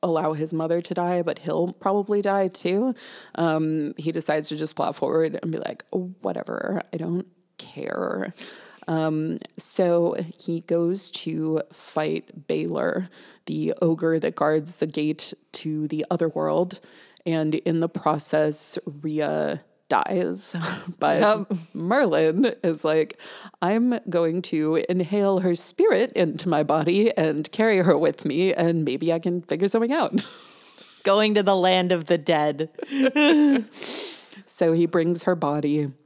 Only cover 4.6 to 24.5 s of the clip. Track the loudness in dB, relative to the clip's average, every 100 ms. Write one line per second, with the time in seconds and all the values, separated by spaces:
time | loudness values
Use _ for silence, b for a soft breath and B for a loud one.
4.6 | -6 -2 -4 -2 0 2 0 -2 -6 -4
5.6 | -6 -10 -6 -6 -6 -8 -6 -6 -6 -6
6.6 | -4 -4 -6 -8 -4 -4 -6 _ _ _
7.6 | -18 -12 -8 -4 -4 -4 -8 -10 B B
8.6 | B B -4 -2 0 -2 -2 -6 -8 -6
9.6 | -2 2 2 4 2 0 -6 -10 -6 -6
10.6 | -2 0 0 0 -4 -6 -6 -4 -2 -2
11.6 | -4 -12 -6 -4 -2 -4 -6 -20 -6 -4
12.6 | -2 -2 -2 -2 -6 B B B -8 -4
13.6 | -4 0 0 0 0 0 0 0 0 0
14.6 | -2 -6 -4 -2 -2 -2 -6 -10 _ -10
15.6 | -6 -4 -4 -4 -2 0 0 0 -2 0
16.6 | 0 -4 B B B B -4 0 0 -2
17.6 | 0 0 -2 -2 -2 0 0 2 2 0
18.6 | -2 -4 -8 -8 -6 -2 -2 0 -2 -4
19.6 | _ _ _ 0 2 0 -2 -4 -6 -6
20.6 | -6 -8 -10 -2 0 4 4 2 0 -6
21.6 | -6 -8 0 2 2 4 2 4 0 2
22.6 | -2 -2 0 2 0 -4 B B B B
23.6 | 0 2 2 0 -2 0 2 0 -2